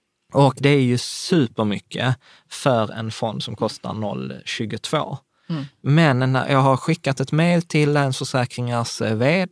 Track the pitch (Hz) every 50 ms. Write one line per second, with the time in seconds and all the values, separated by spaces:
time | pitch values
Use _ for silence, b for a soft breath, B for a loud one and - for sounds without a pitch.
0 | _ _ _ _ _ _ - 135 143 131 123 - 135 139 147 143 127 123 123 120
1 | - - - - - - 190 170 127 110 - - 110 104 101 87 - _ - 92
2 | 110 127 123 b b b b b b _ - - - 143 123 113 107 - - 110
3 | 113 110 - - 123 110 104 - - - 113 - 113 107 - - - - - 110
4 | 107 101 - 64 65 65 67 - - - - - 117 104 113 - - - - 151
5 | 147 - 139 - - B B B B B 170 147 135 139 - _ - 131 143 165
6 | 170 151 127 123 131 131 131 127 - 135 139 135 135 135 131 127 - - 160 -
7 | - 139 139 - 135 - 147 151 165 175 180 170 170 - - 151 151 143 147 147
8 | 143 135 131 - 139 - - 131 120 - - - 123 120 120 120 117 - - -
9 | 113 110 113 107 123 139 165 190 185 180